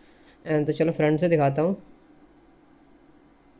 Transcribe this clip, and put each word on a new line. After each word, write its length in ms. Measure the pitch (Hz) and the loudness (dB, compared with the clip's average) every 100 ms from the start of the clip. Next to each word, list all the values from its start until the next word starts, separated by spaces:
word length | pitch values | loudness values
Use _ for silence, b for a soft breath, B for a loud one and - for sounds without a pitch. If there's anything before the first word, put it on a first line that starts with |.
| b b b b 165 | b b b b -4
and 180 | 151 147 | -2 -2
तो 80 | |
चलो 180 | 147 160 | -2 -2
front 280 | 165 151 156 | 0 0 2
से 100 | 175 | 2
दिखाता 320 | 160 139 139 | 2 2 0
हूँ। 140 | 170 196 - - _ - - _ _ _ _ _ _ - - - _ _ _ | -2 -2 -10 -20 _ -20 -20 _ _ _ _ _ _ -20 -20 -20 _ _ _